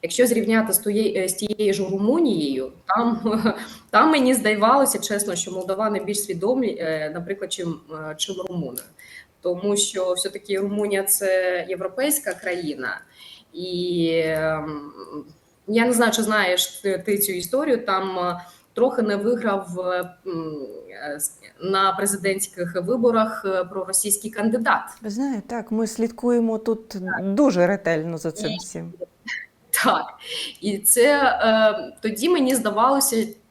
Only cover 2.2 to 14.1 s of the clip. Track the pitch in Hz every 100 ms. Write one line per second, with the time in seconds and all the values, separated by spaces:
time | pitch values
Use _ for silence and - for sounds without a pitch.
2.2 | 311 185 147 131 131 - - 202 240 226
3.2 | 220 220 220 - - - - 208 311 311
4.2 | 254 254 208 214 214 269 269 - - 202
5.2 | 208 175 180 180 185 190 214 202 170 208
6.2 | - 170 196 262 233 - 165 156 151 165
7.2 | 175 196 185 - 170 156 - 156 156 151
8.2 | - 185 185 180 135 123 - _ - -
9.2 | - _ 175 180 202 202 - 196 185 180
10.2 | 196 202 - 196 196 208 208 196 196 -
11.2 | 196 185 180 180 175 180 185 185 277 302
12.2 | - 175 185 180 165 139 127 92 - _
13.2 | - - _ - 180 175 175 175 165